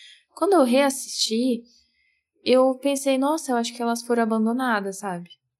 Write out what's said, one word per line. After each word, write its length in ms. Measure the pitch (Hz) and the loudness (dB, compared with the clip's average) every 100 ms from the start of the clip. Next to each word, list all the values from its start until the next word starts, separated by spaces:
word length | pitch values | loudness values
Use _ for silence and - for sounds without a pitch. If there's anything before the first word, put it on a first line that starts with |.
| - _ _ | -20 _ _
Quando 200 | - 339 | -4 2
eu 100 | 359 | 4
reassisti, 1000 | 254 254 277 269 - - - 220 254 233 - _ _ _ _ _ _ _ | 6 4 2 -2 -8 -6 -4 -2 0 -2 -6 _ _ _ _ _ _ _
eu 320 | - 254 262 262 | 2 4 4 2
pensei, 420 | 277 277 277 262 | -2 -2 0 0
"Nossa, 340 | 277 320 294 | 0 -2 -2
eu 40 | 240 | -4
acho 180 | 233 | -4
que 80 | 240 | -4
elas 200 | 233 233 | -4 -4
foram 200 | 233 233 | -2 -2
abandonadas", 760 | 226 226 220 247 254 214 196 190 | 0 0 0 0 -2 -2 -4 -8
sabe? 300 | 202 175 175 - _ _ | -8 -10 -12 -20 _ _